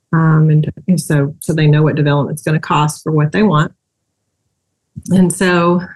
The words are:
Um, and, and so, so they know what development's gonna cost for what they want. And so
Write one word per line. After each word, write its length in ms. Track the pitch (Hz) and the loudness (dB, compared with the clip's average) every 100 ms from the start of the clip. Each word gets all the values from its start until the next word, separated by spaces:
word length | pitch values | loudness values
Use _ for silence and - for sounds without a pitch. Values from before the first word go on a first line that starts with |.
| _ | _
Um, 360 | 160 160 156 156 | 0 2 2 4
and, 220 | 151 147 - - | 2 0 -4 -2
and 140 | 170 | -2
so, 340 | - 147 139 - | 0 -2 -2 -6
so 140 | - | -6
they 140 | 160 151 | 0 2
know 160 | 151 | 2
what 120 | 156 151 | 2 0
development's 480 | 147 147 135 151 | 0 0 -2 -6
gonna 160 | - 156 | -4 -4
cost 440 | - 147 151 - | -2 -2 -2 -6
for 80 | 165 | -4
what 220 | 156 151 | -2 0
they 100 | 180 | 0
want. 300 | 214 151 175 - _ _ _ _ _ _ _ _ _ _ _ - - | 0 0 -2 -8 _ _ _ _ _ _ _ _ _ _ _ -16 -2
And 240 | 185 175 | 0 0
so 480 | - 185 175 170 180 180 | 0 0 2 0 0 -4